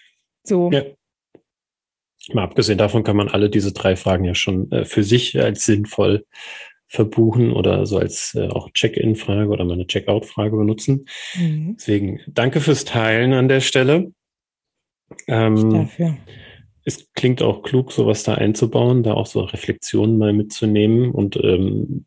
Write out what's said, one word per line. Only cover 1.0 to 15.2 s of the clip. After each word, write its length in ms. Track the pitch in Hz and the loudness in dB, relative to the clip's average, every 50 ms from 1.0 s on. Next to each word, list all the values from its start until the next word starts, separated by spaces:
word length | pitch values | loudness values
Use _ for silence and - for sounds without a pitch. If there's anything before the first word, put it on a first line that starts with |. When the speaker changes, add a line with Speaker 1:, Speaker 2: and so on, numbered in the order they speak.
| _ _ _ _ _ _ _ - _ _ _ _ _ _ _ _ _ _ _ _ _ _ _ _ - - | _ _ _ _ _ _ _ -20 _ _ _ _ _ _ _ _ _ _ _ _ _ _ _ _ -16 -4
Speaker 2:
Mal 120 | - 113 92 | -4 -4 -4
abgesehen 340 | - - - 107 107 101 92 | -2 -2 0 2 2 2 2
davon 240 | 107 101 - 113 | 2 2 2 0
kann 140 | - 107 101 | 0 2 2
man 120 | 104 101 - | 2 2 2
alle 220 | - 101 104 101 | 2 2 2 2
diese 220 | 104 104 98 98 | 2 0 0 0
drei 240 | 95 - - 98 92 | -4 -2 0 0 0
Fragen 280 | - - 95 95 90 92 | 0 0 0 0 0 0
ja 100 | 87 87 | -2 -2
schon, 360 | - - 101 95 92 - - | -2 -2 -2 -2 -2 -4 -2
äh, 140 | - 120 107 | -4 -4 -4
für 180 | - - 110 | -2 0 0
sich 380 | 101 98 120 123 - - - 131 | 2 2 2 2 0 0 0 0
als 240 | 123 110 104 - - | 0 0 0 -2 0
sinnvoll 640 | - 107 101 104 - - - 98 92 101 104 - _ _ - - - - - - - _ _ _ | 2 2 0 0 -4 -2 0 2 2 2 0 -2 _ _ -20 -20 -18 -18 -18 -20 -20 _ _ _
verbuchen 640 | _ - - 107 110 - 117 113 113 107 120 117 117 | _ -2 0 0 0 2 2 2 4 4 2 2 2
oder 340 | 120 107 98 98 95 98 98 | 2 0 2 2 2 2 0
so 120 | 101 101 92 | 0 0 -2
als, 360 | 90 90 - - - - - | -2 -2 -4 -6 -8 -6 -4
äh, 140 | 110 98 95 | -4 -4 -2
auch 220 | 95 95 - - | -4 -6 -8 -6
Check-in-Frage 760 | - - - 110 - - - 113 107 - - - 98 104 107 104 | -6 -2 -2 -2 -2 0 0 0 -2 -2 -2 -4 -2 0 0 0
oder 160 | - - 92 | 0 -2 -2
mal 100 | 87 87 | -2 -2
eine 120 | 90 90 | -4 -6
Check-out-Frage 720 | - - 98 92 98 104 104 - - - - 104 107 110 | -4 -6 -4 -2 0 -2 -2 -2 -6 -6 -4 -4 -2 0
benutzen. 500 | 107 107 104 107 107 - - 135 139 135 - - - - - - | 0 0 0 0 -2 -2 -2 -2 -2 -4 -10 -18 -16 -14 -12 -6
Speaker 1:
Mhm. 420 | 180 170 160 151 151 156 175 226 - | -2 -2 -2 -2 -4 -6 -8 -8 -8
Speaker 2:
Deswegen 420 | - - 104 101 101 95 - - - | -4 -2 -2 -2 -2 -4 -6 -8 -12
danke 340 | - - - 117 131 - 160 | -8 -4 -2 -2 0 0 0
fürs 240 | 139 151 139 - - | 0 0 0 0 -2
Teilen 480 | - - 117 110 110 110 117 123 131 | -4 -2 0 0 2 2 2 2 2
an 160 | 135 127 127 131 | 2 2 4 4
der 120 | 135 135 | 2 2
Stelle. 520 | 127 - - 135 131 131 151 175 185 - _ _ _ _ _ _ _ _ _ _ _ _ _ _ _ _ _ _ _ _ - - | 0 2 2 2 4 4 2 2 0 -2 _ _ _ _ _ _ _ _ _ _ _ _ _ _ _ _ _ _ _ _ -20 -16